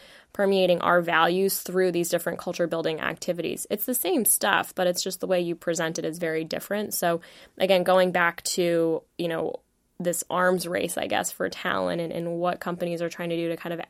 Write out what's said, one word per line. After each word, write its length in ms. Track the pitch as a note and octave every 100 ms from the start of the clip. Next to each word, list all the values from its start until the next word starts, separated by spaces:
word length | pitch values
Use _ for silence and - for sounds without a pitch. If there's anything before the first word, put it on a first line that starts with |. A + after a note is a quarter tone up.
| - - -
permeating 480 | - G3 G3 F3+ F3
our 200 | E3+ F3
values 600 | E3+ D#3+ E3+ F#3 F#3+ -
through 320 | - F3+ F#3
these 160 | F3 E3+
different 320 | F3 F3 E3+
culture 260 | - F3 E3+
building 320 | E3 D#3+ D#3+
activities. 680 | - E3 - E3+ E3 - -
It's 140 | G#3+
the 100 | -
same 300 | B3 F4 F4
stuff, 500 | G3+ - G#3 F3 -
but 140 | - F3+
it's 120 | F3+
just 200 | G3 F#3
the 80 | F#3
way 120 | F3+
you 140 | F3
present 460 | E3 - E3 E3 E3
it 40 |
is 140 | D#3+ E3
very 240 | E3+ D#3+
different. 500 | D#3+ D#3 - G#3 G#3+
So 280 | - F3 E3+ - - - -
again, 280 | F#3 F#3+
going 260 | F3+ F#3 F#3
back 320 | F3+ E3+ E3+
to, 600 | - - F3 E3+ E3 D#3+ - -
you 120 | E3+
know, 320 | E3 E3 - _ _ _ -
this 240 | F3 E3 -
arms 380 | F3 F3+ F#3 E3+
race, 320 | F3+ E3+ -
I 80 | -
guess, 240 | G#2+ -
for 180 | - F#3
talent 520 | - F3+ F#3+ F#3 E3+
and, 120 | E3
and 260 | - E3+ E3+
what 180 | F3 -
companies 420 | - F3 F3 E3+
are 80 | E3+
trying 220 | - F3
to 60 | E3+
do 120 | E3+
to 60 | E3
kind 160 | E3+
of 80 | E3+